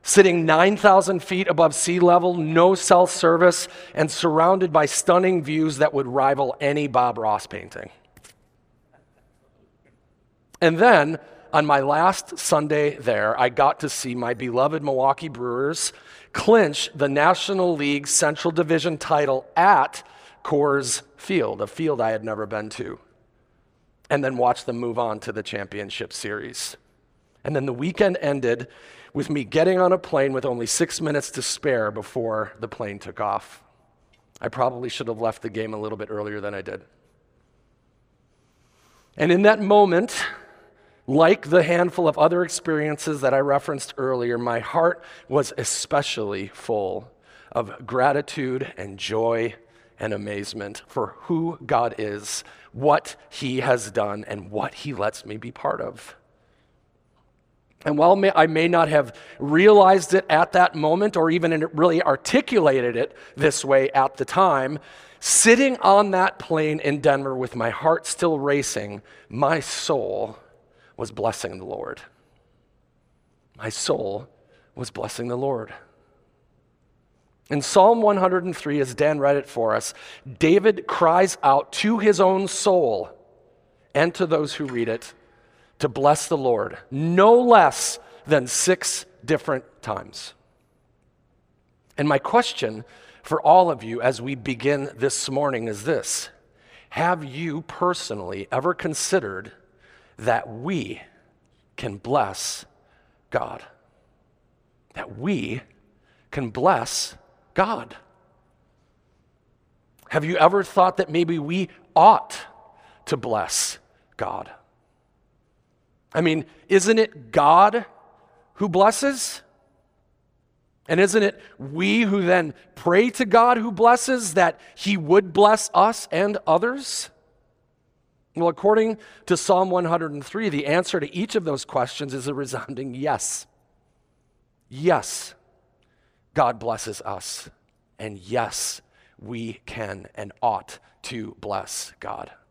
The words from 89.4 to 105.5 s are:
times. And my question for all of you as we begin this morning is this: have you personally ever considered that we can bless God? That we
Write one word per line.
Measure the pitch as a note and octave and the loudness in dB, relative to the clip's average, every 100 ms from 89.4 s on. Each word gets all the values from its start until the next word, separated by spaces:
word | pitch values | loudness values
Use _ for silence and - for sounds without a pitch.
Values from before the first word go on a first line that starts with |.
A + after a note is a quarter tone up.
| - C3+ - _ | -2 -6 -6 _
times. | - F#2+ - - - _ _ _ _ _ _ _ _ _ _ _ _ _ _ _ _ - | -8 -8 -8 -18 -18 _ _ _ _ _ _ _ _ _ _ _ _ _ _ _ _ -4
And | D3 | 0
my | C#3+ | 0
question | - A#3+ A#3+ - A2+ G#2+ G#2+ - - - | 2 0 0 -4 -6 -6 -16 -20 -20 -20
for | - D3+ | -6 0
all | - F3+ F3 | 6 6 6
of | C3+ | -2
you | A2+ A2+ | -8 -2
as | B2 B2 | -2 -2
we | B2 | -8
begin | D3 A2+ A#2+ C3+ C#3+ C#3 | -8 -8 -4 -2 -2 -6
this | - C3+ - - | -4 -4 -4 -4
morning | C#3+ C#3+ B2 A2+ | -4 -2 -4 -6
is | G#2 | -6
this: | A#2 D3 - - - _ _ _ _ - _ | -4 -4 -4 -8 -10 _ _ _ _ -20 _
have | - E3+ F3+ | -4 -2 -2
you | C#3+ C3+ E3+ D3+ | -8 -10 -8 -8
personally | E3 - F3+ F3 - G#2 F2+ G2 G2 | -12 -4 -2 -2 -8 -10 -8 -10 -6
ever | B2+ D#3 | -4 -4
considered | F3 E3+ D3+ - F#3+ G#2+ F#2 G#2 _ _ _ _ _ _ - | -4 -6 -6 -2 -2 -2 -10 -14 _ _ _ _ _ _ -8
that | B2 A#2 - | -2 -2 -4
we | A2+ C#3+ F3+ - - - _ _ _ _ _ _ - | -12 -6 -6 -8 -14 -20 _ _ _ _ _ _ -12
can | B2 G2+ | -12 -10
bless | A#2 C#3 G2+ F#2+ - - - _ _ _ _ _ _ | -4 -2 -2 -6 -10 -10 -16 _ _ _ _ _ _
God? | - - - - _ _ _ _ _ _ _ _ _ _ _ _ | -6 -6 -12 -18 _ _ _ _ _ _ _ _ _ _ _ _
That | - - G2+ | -16 -14 -8
we | D3+ F3+ - | -6 -4 -6